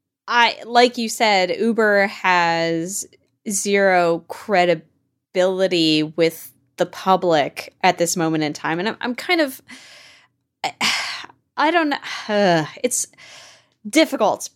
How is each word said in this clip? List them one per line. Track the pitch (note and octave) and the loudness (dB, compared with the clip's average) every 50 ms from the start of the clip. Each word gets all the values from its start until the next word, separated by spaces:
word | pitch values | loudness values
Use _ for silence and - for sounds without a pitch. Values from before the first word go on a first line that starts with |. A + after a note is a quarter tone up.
| _ _ _ _ _ | _ _ _ _ _
I, | - A3+ A#3+ A#3 A3 - - - | -2 2 4 4 2 2 -2 -4
like | A3 A#3+ A#3+ B3 B3 B3 | 0 4 4 4 4 4
you | B3 A3+ A3 | 0 -6 -4
said, | - - A#3 G#3+ G3+ F#3+ F#3 F3+ | -2 0 2 2 4 2 2 0
Uber | - - G#3+ A#3 G#3+ A3+ A3 G#3 G3+ G3+ G3 | 0 0 0 0 2 2 4 4 4 4 2
has | G3+ - - - F#3 F3+ F3 E3+ E3+ E3+ E3 E3 E3 E3 E3 E3 F#3 G3 - - - _ _ _ _ _ _ - A3 | 0 -2 -2 0 2 2 2 2 2 0 0 0 -2 -2 -4 -4 -6 -8 -10 -12 -14 _ _ _ _ _ _ -10 -8
zero | G3 - - G3+ G3+ G3+ G3 F#3+ F#3 F3 F3 E3+ E3+ E3 - - - - - - G3+ F3+ F3+ F3 E3+ E3 - _ _ _ _ _ _ _ _ _ - | -6 -4 -2 0 2 2 4 4 4 4 4 2 0 -2 -6 -12 -18 -12 -6 0 2 2 2 2 0 0 -4 _ _ _ _ _ _ _ _ _ -2
credibility | F#3 F3+ F#3+ F#3 F#3 F#3+ F3+ F#3 E3+ D#3+ D#3 D#3 D3+ D3+ | 0 0 2 2 0 0 0 2 2 2 2 2 2 0
with | D#3 - E3+ E3 E3 - - - - _ _ _ _ _ | -2 0 0 0 0 -2 -4 -14 -20 _ _ _ _ _
the | - F3 | -6 -6
public | F3 - - - F#3+ F#3+ F3+ F#3 F3 D#3+ D3 C3+ D3 - - - - - _ - | -6 -6 -4 0 0 0 2 2 2 2 2 0 -2 -6 -12 -16 -16 -6 _ 0
at | F#3 F3+ | 0 2
this | - E3+ E3 - | 0 -2 -2 -2
moment | F3+ E3 D#3+ D#3+ D#3 D#3 | -2 -2 -2 -2 -2 -4
in | D3 D#3 | -4 -6
time. | - - D3+ D#3+ E3+ | -6 -6 -6 -4 -4
And | F#3+ | -4
I'm, | A3 - - | -6 -6 -6
I'm | - B3 A#3+ | -8 -8 -8
kind | - - - F4+ E4 | -6 -4 -2 0 0
of, | D4+ C4 B3+ - _ - - - - - - - - - - _ _ _ _ _ _ _ _ _ - | -2 -2 -6 -12 _ -20 -20 -20 -20 -20 -20 -20 -20 -20 -20 _ _ _ _ _ _ _ _ _ -10
I, | D3 - - | -10 -6 -6
<sighs> | - - - - - - - - - - - _ _ _ _ | -4 -4 -4 -4 -6 -10 -12 -14 -16 -18 -20 _ _ _ _
I | - C#4+ D#4 | -2 0 2
don't | E4+ E4+ D#4+ D4 | 2 2 0 0
know. | C#4 - - - - - - | -2 -6 -8 -12 -14 -12 -6
<sighs> | - G#3 G3+ G3+ F3+ E3+ D#3+ D3+ - - - - | -2 0 2 4 4 4 2 0 -2 -6 -6 -6
It's | B3 - - - - _ - - - - - - - - _ _ _ _ _ - | -4 -4 -4 -6 -8 _ -20 -20 -20 -20 -20 -20 -20 -20 _ _ _ _ _ -10
difficult | G#3 - D#4 D#4 - C4+ A#3+ A3 F3+ A#2 - - - | 0 2 2 2 2 0 0 0 0 0 -2 -6 -12